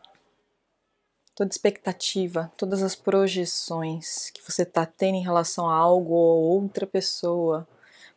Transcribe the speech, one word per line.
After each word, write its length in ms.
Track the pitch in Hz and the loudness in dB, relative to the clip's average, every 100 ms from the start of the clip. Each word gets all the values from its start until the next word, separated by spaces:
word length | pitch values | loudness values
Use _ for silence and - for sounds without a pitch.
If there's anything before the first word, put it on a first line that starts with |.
| _ _ _ _ _ _ _ _ _ _ _ _ _ | _ _ _ _ _ _ _ _ _ _ _ _ _
toda 180 | - 196 | -4 -4
expectativa, 1000 | - 208 202 - 180 - 196 180 170 165 - | 0 -2 -2 -8 -6 -4 -2 -2 -4 -6 -6
todas 260 | 190 196 | -4 -2
as 140 | 190 - | -2 -2
projeções 1300 | - 196 196 185 170 - - 165 160 160 - - - | 0 2 2 0 -2 -4 -4 -6 -6 -6 -8 -8 -10
que 120 | - | -12
você 220 | - - | -8 -4
tá 200 | 175 170 | -2 0
tendo 300 | 165 - 190 | -2 -2 -2
em 80 | 190 | 0
relação 480 | 180 175 165 - 170 | 0 0 0 -2 0
a 60 | 160 | 4
algo 360 | 170 180 165 | 6 4 4
ou 300 | 170 165 165 | 4 6 6
outra 460 | 160 190 196 - 196 | 4 2 0 -6 -4
pessoa, 800 | 190 185 - 175 175 165 160 165 _ _ _ - | -2 -2 -4 -2 -2 0 -2 -6 _ _ _ -20